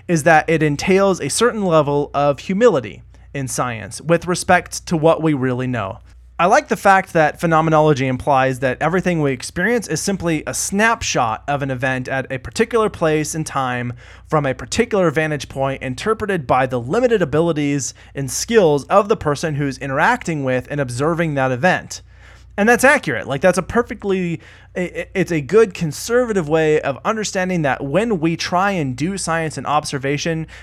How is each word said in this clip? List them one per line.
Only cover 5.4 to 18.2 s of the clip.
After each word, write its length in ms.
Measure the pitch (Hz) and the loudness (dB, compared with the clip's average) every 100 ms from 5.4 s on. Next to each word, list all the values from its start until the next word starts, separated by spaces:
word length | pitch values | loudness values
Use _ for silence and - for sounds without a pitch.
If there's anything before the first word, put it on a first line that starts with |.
| 127 123 127 | 0 -2 -4
know. 320 | 123 95 - - - - - | -4 -6 -8 -16 -20 -10 0
I 60 | 175 | 4
like 220 | 269 277 | 4 2
the 100 | 202 | 2
fact 360 | 202 190 180 | 4 4 4
that 260 | 165 151 - | 2 2 2
phenomenology 640 | 170 156 160 156 156 135 131 | 2 2 4 4 4 2 0
implies 540 | 127 - 135 131 127 | -2 0 2 2 0
that 200 | 127 123 | -2 -2
everything 440 | 151 180 180 170 | -2 0 0 0
we 80 | 143 | 0
experience 560 | 127 - - 190 240 - | -2 -6 -4 0 0 -2
is 120 | 156 | -6
simply 440 | - 190 170 156 - | -4 -4 -2 -4 -4
a 80 | |
snapshot 880 | 131 - 196 226 233 - 160 120 107 - | -6 -4 0 0 0 -2 -2 0 -2 -4
of 160 | 143 | -4
an 80 | 139 | -4
event 360 | 127 131 127 127 | -4 -2 -4 -4
at 240 | 135 131 | -6 -6
a 60 | 131 | -8
particular 540 | 123 - 226 233 214 | -6 -2 0 0 -2
place 420 | - 165 156 151 | 0 0 0 -2
and 100 | 160 | -6
time 500 | 156 139 131 123 123 123 - - - | -6 -4 -4 -4 -6 -10 -16 -20 -4
from 180 | 156 139 | -2 0
a 80 | |
particular 560 | 123 123 - 240 202 175 | -4 -4 -2 0 2 2
vantage 400 | 143 156 147 - | 2 -2 -4 -6
point 320 | 139 135 135 | -4 -4 -4
interpreted 640 | 131 123 208 220 214 185 123 | -6 -4 -2 -2 -2 -2 0
by 220 | 131 131 | 2 2
the 120 | 123 | -2
limited 440 | 117 214 254 226 | -2 0 2 2
abilities 720 | 160 147 170 151 143 143 - - - | 0 0 0 0 -2 -2 -4 -10 -14
and 160 | 139 | -10